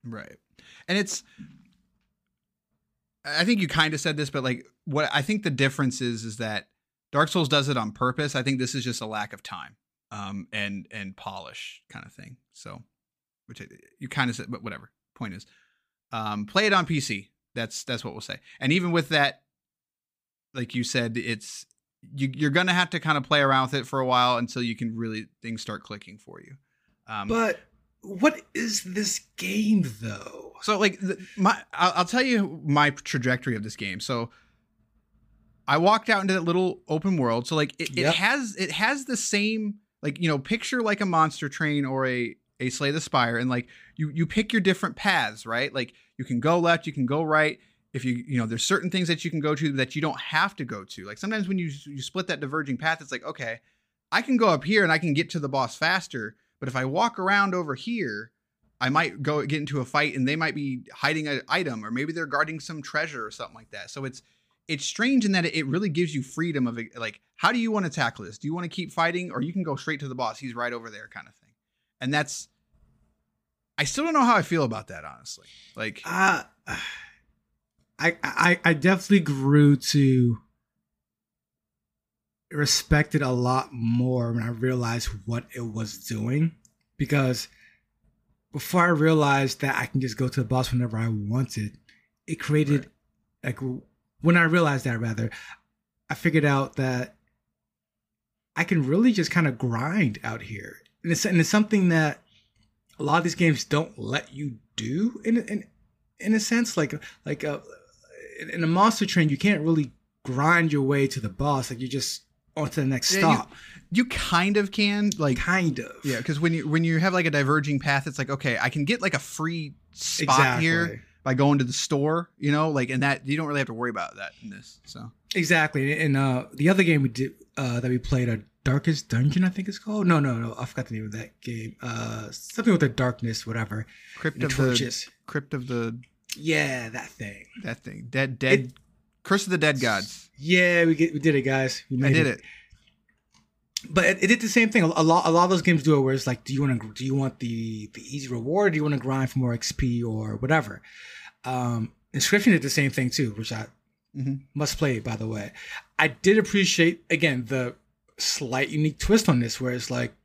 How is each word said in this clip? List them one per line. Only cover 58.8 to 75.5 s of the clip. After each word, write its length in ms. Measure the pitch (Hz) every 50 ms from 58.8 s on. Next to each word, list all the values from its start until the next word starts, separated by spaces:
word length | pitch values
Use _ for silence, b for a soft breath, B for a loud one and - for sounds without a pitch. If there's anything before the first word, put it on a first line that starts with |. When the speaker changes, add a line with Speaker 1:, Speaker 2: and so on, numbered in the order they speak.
| 127 127
Speaker 1:
might 320 | 139 156 170 139 85 -
go 240 | 139 139 151 151 135
get 140 | 131 147 156
into 220 | 147 135 139 143
a 40 | 123
fight 300 | - - 151 151 151 -
and 120 | 135 127 131
they 80 | 147
might 200 | 156 165 156 -
be 280 | 147 143 139 131 123 - - -
hiding 340 | - - 139 156 160 156 151
an 140 | 143 131 - -
item, 360 | 139 175 190 147 120 110 107
or 60 | 107
maybe 220 | 117 123 143 160 160
they're 120 | 170 165
guarding 340 | 143 131 143 156 156 160 160
some 220 | - - 165 156
treasure 440 | 127 - - 151 156 160 147 127 110
or 60 | 107
something 240 | - - 120 - 113
like 160 | 113 113 _
that." 180 | - 101 - -
So 160 | - 143 135
it's, 160 | 135 131 - _ _ _ _ _ _ _ _ _ -
it's 180 | 160 143 -
strange 400 | - - - 220 254 277 262 214
in 80 | 208 190
that 120 | 185 170
it 220 | 165 - 160 151 135
really 220 | 139 180 208 196
gives 260 | 143 165 175 160 151
you 80 | 139 123
freedom 440 | - - - 165 175 156 143 127 120
of, 120 | 117 117 117 117 _
like, 240 | 123 117 110 104 - _ _ _
how 160 | - - 185
do 80 | 226 247
you 100 | 226 226
wanna 200 | 214 208 190 165
tackle 360 | 139 165 135 113 - - 107
this? 120 | 85 - -
Do 100 | - 147
you 80 | 160
wanna 140 | 175 180 165
keep 220 | - - 175 -
fighting, 380 | - - 165 170 175 180 180 175
or 100 | - 123
you 100 | 127 156
can 120 | 175 196 180
go 120 | 160 139
straight 240 | 131 - - 156 143
to 80 | 147 135
the 80 | 127
boss? 240 | 127 127 110 113 -
He's 160 | 135 131 117
right 160 | 117 120 120 120
over 160 | 117 113 113
there, 200 | 107 104 107 110
kind 180 | - 104 78 -
of 80 | _
thing. 160 | _ _ _ _ _ _ _ _ _ _ _ _ _
And 140 | 131 127 143
that's, 340 | 147 151 143 - - - _ _ _ _ _ _ _ _ _ _ _ _ _ _ _ _ _ _ _ _ _ _ _ _ _ _ -
I 60 | 147
still 220 | 143 - - 294
don't 80 | 339 320
know 100 | 294 254
how 120 | 233 240
I 60 | 202
feel 220 | - - 180 165 143
about 240 | 123 113 98 104 _
that, 160 | 95 82 76
honestly. 440 | 78 67 60 67 - - - _ -